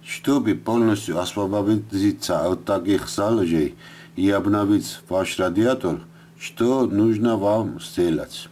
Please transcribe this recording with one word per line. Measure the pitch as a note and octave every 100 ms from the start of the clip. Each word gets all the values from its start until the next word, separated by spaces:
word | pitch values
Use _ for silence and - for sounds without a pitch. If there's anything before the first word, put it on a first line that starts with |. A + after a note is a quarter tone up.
| -
Чтобы | - - C#3 G#2+ G2
полностью | - A#2 A2+ G#2 - E2
освободиться | F2+ - G2 G#2 G2+ G#2+ - G2 G2+ G2 - E2+ E2
от | F2+
таких | - G2 F2 F#2+ -
залежей | - G2+ A2+ F2 E2 D2 - - - - -
и | F#2+
обновить | G2+ F#2 G#2 G2+ G#2 - - -
ваш | F2+ - -
радиатор, | F#2 F2+ A#2+ C3 F#2 D2 - - - -
что | - - A#2 C3 A#2
нужно | G2 A2 G#2+ A#2 A2
вам | G2+ A2 G2 E2
сделать? | - - F2 D2+ - - -